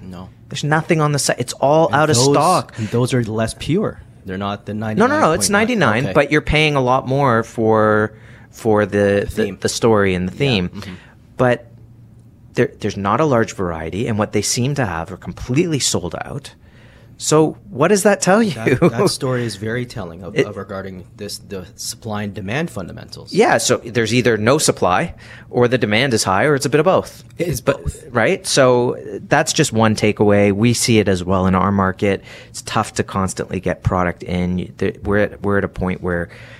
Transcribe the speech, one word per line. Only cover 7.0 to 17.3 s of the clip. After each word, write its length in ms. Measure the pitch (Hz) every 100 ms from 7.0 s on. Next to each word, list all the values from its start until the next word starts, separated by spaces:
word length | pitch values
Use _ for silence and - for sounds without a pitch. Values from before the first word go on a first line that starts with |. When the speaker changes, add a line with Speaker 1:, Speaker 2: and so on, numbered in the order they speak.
| 123
Speaker 2:
more 340 | 139 135 117
for, 760 | 110 - 110 110 107 107 107 - - - -
for 340 | - 113 104 101
the, 100 | 101
Speaker 1:
The 240 | 101 101
Speaker 2:
the, 20 | 104
Speaker 1:
theme. 320 | - 104 95
Speaker 2:
the 80 | 104
story 460 | - 120 104 98
and 140 | 90 90
the 40 |
Speaker 1:
Yeah. 60 | -
Speaker 2:
theme. 300 | 139 104 90
Speaker 1:
Mm-hmm. 260 | 101 92 90 - - - -
Speaker 2:
But 300 | 127 120 - - - - - - - - -
there, 180 | - 120 -
there's 180 | 104 98
not 220 | 98 117
a 40 |
large 300 | 156 117 107
variety, 520 | - 87 80 82 90 120
and 120 | 107
what 100 | 104
they 100 | 107
seem 340 | - - 127 139
to 100 | 104
have 240 | 82 85
are 60 | 90
completely 640 | - - - 135 175 139
sold 340 | - 95 85 -
out. 300 | - 76 - - - - - - - -
So 340 | -